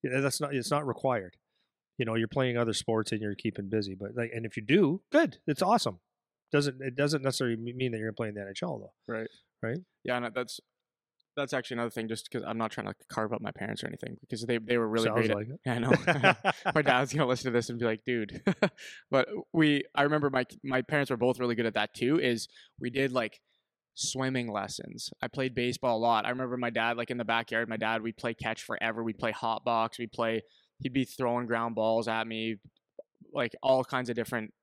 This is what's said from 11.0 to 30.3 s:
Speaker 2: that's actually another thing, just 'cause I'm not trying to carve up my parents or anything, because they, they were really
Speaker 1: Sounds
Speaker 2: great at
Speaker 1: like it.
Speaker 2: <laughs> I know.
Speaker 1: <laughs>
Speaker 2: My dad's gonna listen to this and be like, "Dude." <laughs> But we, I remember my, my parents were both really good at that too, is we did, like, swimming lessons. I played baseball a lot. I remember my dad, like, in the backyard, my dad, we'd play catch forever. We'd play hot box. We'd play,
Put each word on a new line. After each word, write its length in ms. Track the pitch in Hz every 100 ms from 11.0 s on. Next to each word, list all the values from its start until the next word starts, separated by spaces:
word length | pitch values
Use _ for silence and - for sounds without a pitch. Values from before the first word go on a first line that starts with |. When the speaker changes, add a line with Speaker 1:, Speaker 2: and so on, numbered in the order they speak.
| _ _ _ -
Speaker 2:
that's 180 | 139
actually 220 | 139 - 120
another 140 | 117
thing, 180 | 117 110
just 220 | 113 -
'cause 120 | 123 -
I'm 120 | 113
not 140 | 113
trying 160 | - 104
to 80 | 98 -
carve 240 | - 110
up 80 | 113
my 100 | 104
parents 320 | - 98 107
or 40 | -
anything, 300 | - - 113
because 240 | - 117 117
they, 120 | 120
they 180 | 110 120
were 100 | 113
really 180 | 113 113
Speaker 1:
Sounds 220 | 110 110
Speaker 2:
great 40 |
at 40 | 101
Speaker 1:
like 100 | 110
it. 100 | 143
Speaker 2:
<laughs> 40 | -
I 100 | 127
know. 640 | 113 - - 151 196 - 196 -
Speaker 1:
<laughs> 100 | 196 156
Speaker 2:
My 60 |
dad's 320 | 143 127 135
gonna 140 | 139 135
listen 240 | 123 127
to 60 | 120
this 120 | 113
and 80 | 120
be 60 | 117
like, 180 | 110 -
"Dude." 360 | 120 107 - - 175 185 -
<laughs> 320 | - - _
But 160 | 135 127 208 -
we, 300 | 165 151 143 - -
I 80 |
remember 260 | 143 151 143
my, 160 | 131 127 -
my 180 | 135 131
parents 300 | 123 147 139
were 60 | 120
both 220 | 123 127
really 160 | 123 117
good 100 | 113
at 80 | 107
that 180 | 104
too, 260 | - 123 160
is 280 | 139 117 - - - -
we 100 | 123
did, 220 | 123 135
like, 280 | 127 110 - _ _ _ _ _
swimming 580 | - - 127 131 131 120
lessons. 580 | 104 98 - - 117 - -
I 60 | 120
played 260 | - 131 123
baseball 420 | 123 - 131 113
a 20 |
lot. 260 | 117 113 107
I 40 |
remember 280 | 123 127 123
my 120 | 120
dad, 280 | 117 113 117
like, 120 | 117
in 60 | 123
the 80 | 113
backyard, 440 | 117 113 113 113
my 80 | 110
dad, 240 | 110 113
we'd 160 | 110 113
play 160 | 123
catch 300 | 113 113 110
forever. 400 | - 113 113 113
We'd 140 | 113 104
play 120 | 117
hot 320 | 107 117 110
box. 340 | - 117 113 -
We'd 120 | 117
play, 300 | - 113